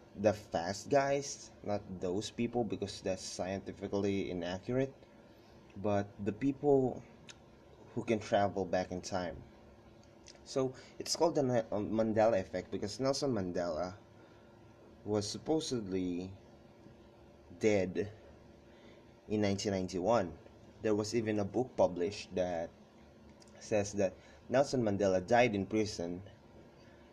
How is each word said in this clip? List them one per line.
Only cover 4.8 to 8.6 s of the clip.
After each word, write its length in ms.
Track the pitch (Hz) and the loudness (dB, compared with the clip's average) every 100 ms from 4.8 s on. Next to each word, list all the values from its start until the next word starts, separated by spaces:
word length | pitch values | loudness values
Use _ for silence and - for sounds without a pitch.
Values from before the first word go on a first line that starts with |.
| 135 - - - - - - - - - | -2 -4 -20 -20 -20 -20 -20 -20 -20 -6
but 260 | 104 101 104 - 104 | 0 0 -2 -6 -6
the 80 | |
people 680 | 101 139 135 147 139 127 - - - - - - - - - - - | -2 -2 0 4 4 4 -2 -14 -20 -20 -20 -20 -20 -20 -20 -10 -6
who 80 | |
can 160 | 110 110 | 0 0
travel 460 | - 104 101 98 | 2 2 2 0